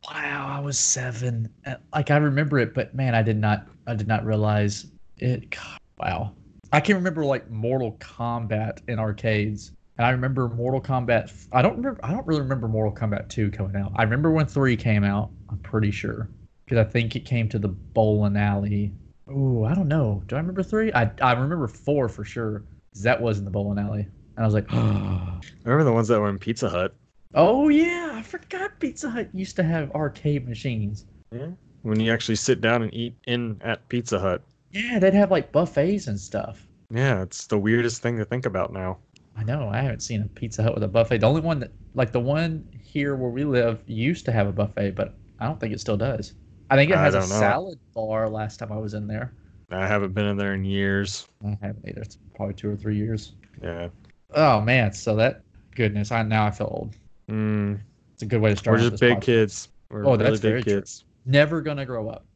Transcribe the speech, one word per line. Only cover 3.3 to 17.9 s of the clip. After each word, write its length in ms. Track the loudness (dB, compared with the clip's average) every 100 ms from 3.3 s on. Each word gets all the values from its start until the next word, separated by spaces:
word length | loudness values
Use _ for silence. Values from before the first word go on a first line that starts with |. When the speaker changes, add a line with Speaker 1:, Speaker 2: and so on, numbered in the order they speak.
| 2
Speaker 1:
not, 280 | 2 0 -4 -16 -8
I 80 |
did 120 | -4 0
not 200 | 0 0
realize 600 | 0 2 2 2 -2 -12 -20 -20 -6
it. 320 | -2 -2 -6
God, 280 | -14 -14 -18 _ _
wow. 340 | -4 -4 -6 -10 -20 -20 0
I 80 | 0
can 160 | 2 0
remember, 280 | 0 -2
like, 240 | 0 -2 -4
Mortal 420 | -6 -2 0 -2 -6
Kombat 800 | -18 -8 -4 -4 -2 -2 -2 -8 -6
in 100 | -4
arcades. 760 | -2 -2 0 0 0 -4 -12 -20 _ 0
And 80 | 2
I 40 |
remember 380 | 2 0 0 -2
Mortal 320 | -2 -2 -2
Kombat 420 | -2 -2 2 2
f-, 240 | 0 -14 -2
I 100 | 4
don't 140 | 4 2
remember, 220 | -6 -6
I 60 | -6
don't 160 | -4 -2
really 160 | -2
remember 260 | 0 -2 -2
Mortal 240 | 0 0
Kombat 360 | -2 -2 -2 -4
two 200 | -2 -2
coming 260 | -2 -4 -4
out. 120 | -4 0
I 60 |
remember 280 | 0 2 2
when 140 | 2 2
three 300 | 2 2 2
came 280 | 2 2
out, 260 | 2 0 -4 -10 -12
I'm 100 | -12
pretty 320 | -4 0 0
sure. 380 | -2 -6 -6 -10 -12 -20 _ -2
'Cause 100 | 2
I 80 |
think 320 | 2 2 -2 -6
it 80 |
came 240 | -2 0 0
to 100 | 0
the 100 | -2
bowling 680 | -6 -2